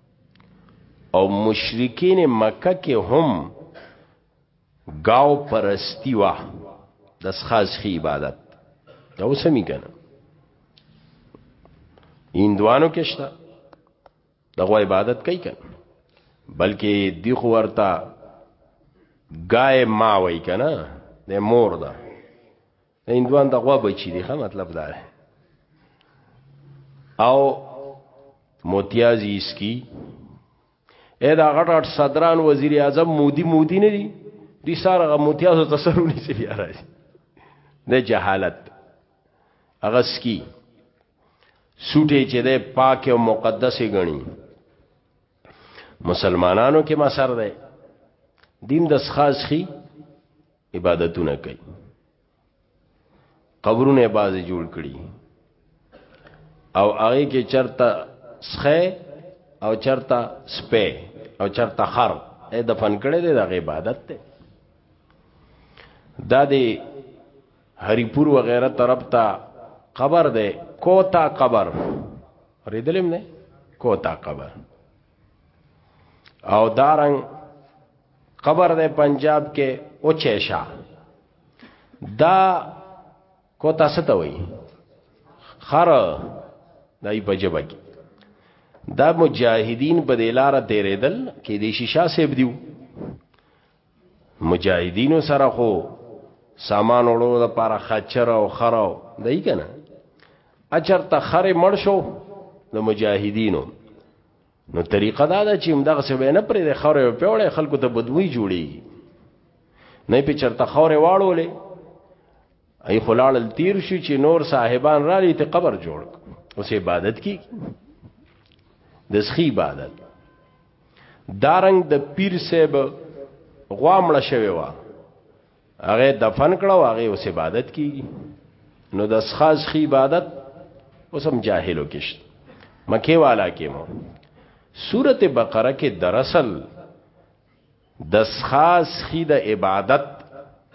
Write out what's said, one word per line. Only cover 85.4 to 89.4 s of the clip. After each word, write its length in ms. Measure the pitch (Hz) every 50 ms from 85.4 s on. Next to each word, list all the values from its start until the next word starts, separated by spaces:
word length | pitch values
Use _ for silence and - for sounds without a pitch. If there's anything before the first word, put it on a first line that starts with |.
| - - - -
خر. 600 | - - 143 156 175 170 147 123 98 82 73 71 - - - - - - - _ _ _ _ _ _ _ _ _
دای 180 | 113 104 107 110
په 140 | 95 101 95
ژبه 280 | 92 98 90 80 76
کې. 140 | 73 - - - - - - - - _ _ _ _ _ _ _ _ _ _ _ _ _ _ _ - - - -
دا 140 | 139 165
مجاهدین 880 | 170 165 165 139 113 107